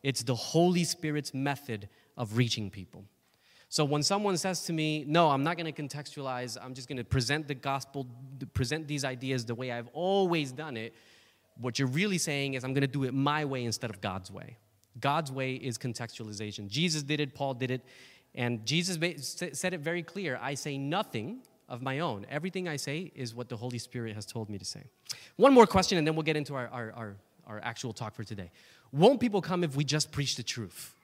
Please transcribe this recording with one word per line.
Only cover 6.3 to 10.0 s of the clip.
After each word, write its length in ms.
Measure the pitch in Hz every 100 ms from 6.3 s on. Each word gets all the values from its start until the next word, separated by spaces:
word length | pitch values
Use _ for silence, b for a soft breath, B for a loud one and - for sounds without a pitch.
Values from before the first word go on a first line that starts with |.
| 123 123 107
I'm 120 | 127
just 140 | 131 127
gonna 140 | 131
present 460 | 117 131 120 147 151
the 60 |
gospel, 520 | 139 139 139 - 143 127 120 135 135 131
present 340 | - 123 156 151
these 180 | 147
ideas 400 | 135 127 131 131
the 120 | 113 113
way 160 | 127
I've 160 | 120 120
always 640 | 143